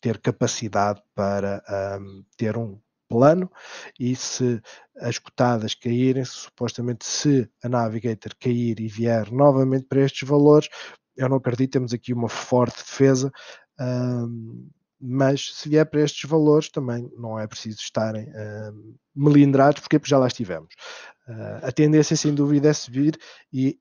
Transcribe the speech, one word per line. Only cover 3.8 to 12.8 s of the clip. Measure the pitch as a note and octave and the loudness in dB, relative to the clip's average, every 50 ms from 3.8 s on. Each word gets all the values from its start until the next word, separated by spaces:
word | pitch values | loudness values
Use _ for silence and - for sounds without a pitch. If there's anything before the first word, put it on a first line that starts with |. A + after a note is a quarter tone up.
| - - _ _ | -18 -20 _ _
e | C#3 B2 B2+ | -4 -4 -4
se | B2 - - - - C3 B2 A#2+ A2+ - - - - _ _ _ C4+ | -4 -6 -10 -6 -2 -2 -2 -2 -2 -6 -14 -20 -20 _ _ _ -10
as | G#3 A#2+ A#2 - | -8 -8 -8 -8
cotadas | _ - _ - B2+ B2 B2 A2+ G#2+ A2 - | _ -16 _ 0 0 0 2 0 -4 -6 -8
caírem, | _ _ B2 A#2 A#2+ B2+ C3 C3 C3 B2+ | _ _ -4 -2 0 2 0 0 0 -4
se, | A#2+ - | -8 -10
supostamente | - - - _ _ B2 A#2+ - - A#2+ A#2+ B2 G#2+ - | -16 -18 -20 _ _ -8 -8 -6 -6 -6 -6 -6 -8 -8
se | - - - - D3+ C#3+ C3+ A#2 G2+ _ _ _ | -10 -8 -2 0 2 2 2 2 -2 _ _ _
a | B2 | -4
Navigator | B2 B2 A#2 A2+ G#2+ A2+ G2+ B2 A2+ G2 - G2+ - _ | -2 0 -2 -2 -4 -4 -4 -4 -6 -6 -8 -16 -16 _
cair | - B2+ B2 A#2+ A#2+ A#2+ A2+ G#2 | -4 -2 -2 0 0 -2 -2 -4
e | A2 | -6
vier | A2 G#2 G#2+ A#2 A#2 A#2 A2+ G#2+ G2 A#2 | -10 -6 -4 0 0 0 0 0 -2 0
novamente | B2+ C#3+ D3 C3+ C3 C3 C3 C3 C3+ C3 | 4 4 4 6 4 2 2 0 -2 -4
para | _ - C3+ C3+ | _ 0 0 0
estes | C#3 - - - B2+ | 0 -2 -6 -4 0
valores, | C#3+ D3 C#3+ D3 D3 D3+ D3+ - - - - - - _ _ _ _ | 2 4 6 8 8 6 6 2 -10 -16 -18 -20 -20 _ _ _ _
eu | - C#3 B2+ | -4 -2 0
não | C3+ C3 | 0 0
acredito, | B2+ C3 A#2+ A#2 C3 C3 - | 0 -2 -2 0 -2 0 0
temos | C#3 B2+ A#2+ A#2 | -2 -2 -2 -6
aqui | A2 _ - B2 | -8 _ -6 -4
uma | A#2+ A#2+ A2+ | -4 -4 -4
forte | - - - - - B2 B2 A#2 - | -6 -8 -6 0 2 2 2 2 -2
defesa, | - | -10